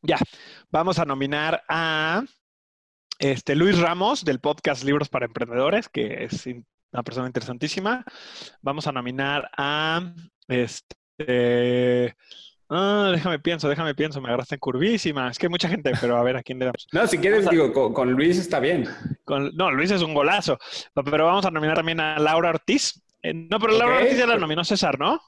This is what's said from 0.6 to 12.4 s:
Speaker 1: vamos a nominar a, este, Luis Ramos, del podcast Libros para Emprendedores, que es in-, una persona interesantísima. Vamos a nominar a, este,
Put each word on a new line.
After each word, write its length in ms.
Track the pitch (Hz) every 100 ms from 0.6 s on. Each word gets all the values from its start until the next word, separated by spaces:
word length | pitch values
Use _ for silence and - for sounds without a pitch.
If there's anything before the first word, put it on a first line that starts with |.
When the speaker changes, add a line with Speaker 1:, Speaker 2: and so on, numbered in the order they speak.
| _
Speaker 1:
vamos 280 | 156 175 170
a 40 |
nominar 580 | 156 135 139 147 156 165 -
a, 540 | 160 165 156 156 180 269 _ _ _ _ _ _ _ _ -
este, 380 | 139 127 - 143
Luis 220 | 180 180
Ramos, 440 | 170 175 196 202
del 140 | 170 131
podcast 440 | 147 151 - 131
Libros 240 | 135 143 147
para 180 | 135 120
Emprendedores, 640 | 113 117 120 139 208 -
que 360 | - 110 -
es 220 | 117 - -
in-, 180 | 120 - _ _
una 100 | 123
persona 240 | 120 127 127
interesantísima. 760 | 123 123 123 156 - 190 254 233 - - - - _
Vamos 240 | 139 143 151
a 60 |
nominar 580 | 135 123 131 139 143 139 -
a, 560 | 139 151 156 165 180 170 170 _ _
este, 1700 | 123 117 - _ - _ _ 151 123 120 123 123 123 123 123 123 - _ -